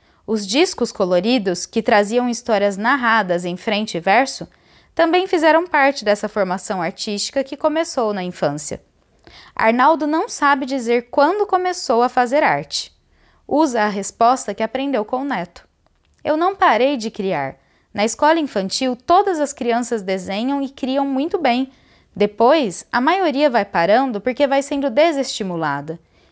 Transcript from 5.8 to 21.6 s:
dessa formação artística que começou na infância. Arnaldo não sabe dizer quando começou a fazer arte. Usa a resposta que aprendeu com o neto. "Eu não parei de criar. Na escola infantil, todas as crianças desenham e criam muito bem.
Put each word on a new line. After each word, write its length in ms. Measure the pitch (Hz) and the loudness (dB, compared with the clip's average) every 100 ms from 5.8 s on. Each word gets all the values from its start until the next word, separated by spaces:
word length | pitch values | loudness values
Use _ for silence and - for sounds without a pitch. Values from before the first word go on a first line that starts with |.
| 269 277 | 2 0
dessa 240 | 208 208 214 | 0 0 -2
formação 520 | 214 185 190 - 190 | -2 -2 -2 -4 -4
artística 640 | 170 - - 202 - 277 | -4 -6 -6 -6 -4 -4
que 120 | 269 294 | -4 -2
começou 580 | 311 311 330 - 214 | -2 -2 -4 -2 -2
na 80 | 202 | -2
infância. 600 | 180 - 156 147 - - _ _ _ _ - - - | -6 -4 -4 -4 -8 -12 _ _ _ _ -20 -20 -16
Arnaldo 520 | - 226 240 277 311 294 | -2 0 2 2 2 0
não 220 | 320 480 | -2 -4
sabe 360 | - 285 277 | -2 0 0
dizer 440 | 262 269 226 240 240 | 0 -4 0 -2 0
quando 360 | - 294 415 415 | 2 2 2 0
começou 560 | 370 370 359 - 233 | 0 -2 -4 0 2
a 60 | 240 | 2
fazer 340 | 254 247 285 | 2 2 2
arte. 540 | 269 143 156 - - _ _ _ _ _ - | 2 0 -2 -8 -10 _ _ _ _ _ -2
Usa 360 | 294 311 233 | 0 2 0
a 60 | 208 | -2
resposta 640 | 196 196 - 233 262 - | -2 -6 2 2 2 -2
que 80 | - | -4
aprendeu 420 | 220 254 277 254 | -4 -4 -2 -2
com 140 | 214 254 | -2 -4
o 60 | |
neto. 420 | 285 208 175 - _ _ _ _ _ _ | -4 -6 -8 -12 _ _ _ _ _ _
"Eu 120 | - 311 | -2 0
não 180 | 359 | 0
parei 420 | 392 359 220 269 285 | 2 2 4 2 0
de 140 | 214 | -4
criar. 460 | - 190 156 135 - _ _ _ | -4 -4 -2 -4 -10 _ _ _
Na 120 | - | -2
escola 340 | 220 - 302 330 | -2 2 2 2
infantil, 580 | 277 208 190 - 262 240 | 0 -4 -4 -2 -2 -2
todas 420 | - 359 403 320 | 2 4 4 0
as 140 | 285 | -2
crianças 500 | - 240 233 233 226 | -4 -2 -2 -2 -4
desenham 600 | 190 190 185 196 254 277 | -2 -4 -4 -4 -2 -4
e 60 | 269 | -6
criam 360 | - 254 269 | -6 -4 -2
muito 340 | 277 262 330 370 | 0 -2 -2 0
bem. 320 | 269 247 | 0 0